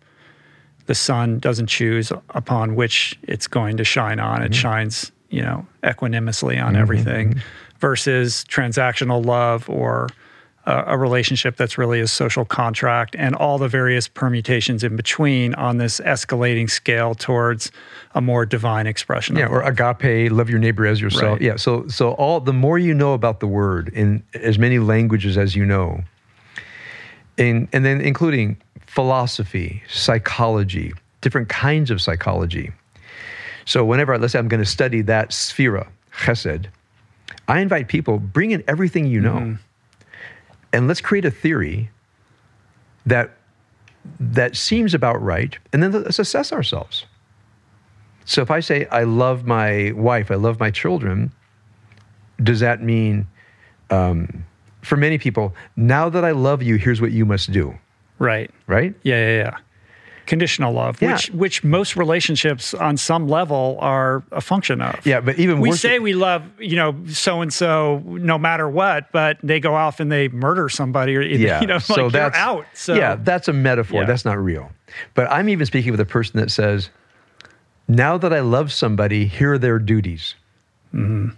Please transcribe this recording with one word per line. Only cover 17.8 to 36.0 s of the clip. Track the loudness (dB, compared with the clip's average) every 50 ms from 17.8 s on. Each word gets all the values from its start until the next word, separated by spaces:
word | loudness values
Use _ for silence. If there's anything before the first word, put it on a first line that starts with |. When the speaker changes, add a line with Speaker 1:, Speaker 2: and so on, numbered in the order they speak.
| -20 -20 -20 -20 -14 _ -4
Speaker 1:
a | -2
more | 0 2 2 0 0
divine | 0 -2 -2 0 0 0 0 -2
expression | -2 -4 -6 -4 -4 -4 -4 -4 -2 0
Speaker 2:
Yeah, | 0 0
Speaker 1:
of | 2 0
Speaker 2:
or | 0 0
Speaker 1:
love. | 0 0 0
Speaker 2:
agape, | 0 0 0 0 0 2 2 2 2 2
love | 4 2 2 2
your | 2 2
neighbor | 2 2 2 2 2
as | 2 2 2
yourself. | 0 0 0 2 2 2 2
Speaker 1:
Right. | 2
Speaker 2:
Yeah, | 2 0 0
so, | 0 0 0 0 -2 -4
so | -4 -2 0 0 0 2
all, | 0 0 0 0 0
the | 0 0 2
more | 2 4 4 4 2
you | 2 2 2
know | 4 2 2 2
about | 2 0 0 0 0
the | -2
word | -2 0 2 2 0 0 -2 -4 -4
in | -2 2 2 2 2 0 -2 _ -10
as | -4 0 2 2 4
many | 4 4 4 4
languages | 4 4 4 4 2 2 2 2 2 2 2
as | 2 2 2 2
you | 2 2
know, | 2 2 2 0 -2 -4 -6 -8 -10 _ _ _ _ _ _ _ -20 -18 -18 -18 -18 -20 -20 -20 -18 -18 -20 -20 -20 -20 -20 _ _ -2
in, | 0 2 2 2 0 0 0 0
and | 2 2
then | 2 2 2
including | 0 0 0 2 2 2 2 2 0 0 -2 -6 _ _ -20 -20 -14 -6 -2
philosophy, | 0 0 2 2 0 0 -2 -4 -6 -6 -4 -4 -6 -6 -6 -8 -12 -12 -8
psychology, | -6 -4 0 0 0 0 0 -2 -2 0 0 2 2 0 0 -2 -2 -4 -6 -8 -10 -14 _ _ _ -4
different | -4 -2 -2 -2 -4 -4
kinds | -4 -2 0 2 2 2 0 0
of | -2 -2
psychology. | -2 -2 -4 -4 -2 -2 -2 -2 -2 -4 -4 -6 -8 -10 -12 _ _ _ _ -20 -20 -20 -20 -18 -18 -16 -16 -16 -16 -16 -16 -12 -6
So | -2 0 2 2
whenever, | 2 2 2 2 2 0
I, |
let's | 0 0 0
say | 0 0
I'm | 0
gonna | 0 0 0 0
study | 0 0 0 0 0 0 0
that | 2 2 2 2 0 -2
sphera, | -4 -6 -6 -6 -2 0 0 2 0 -2 -6 -8 -16 _